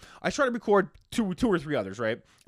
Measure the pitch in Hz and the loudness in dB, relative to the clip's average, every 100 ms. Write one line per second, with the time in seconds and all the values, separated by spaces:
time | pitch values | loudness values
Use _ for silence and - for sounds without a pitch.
0 | - - 170 - 269 233 - 294 - _ | -10 -8 -6 0 0 0 2 4 4 _
1 | - - 208 185 240 175 143 139 95 98 | -10 -4 -2 0 0 0 0 -4 -4 -4
2 | 113 113 _ _ | -4 -4 _ _